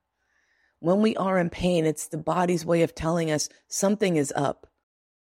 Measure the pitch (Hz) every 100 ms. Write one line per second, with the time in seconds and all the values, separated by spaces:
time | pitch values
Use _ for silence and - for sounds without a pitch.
0 | _ _ _ _ _ _ _ _ 160 196
1 | 220 - 190 185 170 - 180 175 160 151
2 | - 156 156 165 180 175 160 170 160 -
3 | 160 170 160 151 - - _ - 196 208
4 | 190 160 143 - 139 - - _ _ _
5 | _ _ _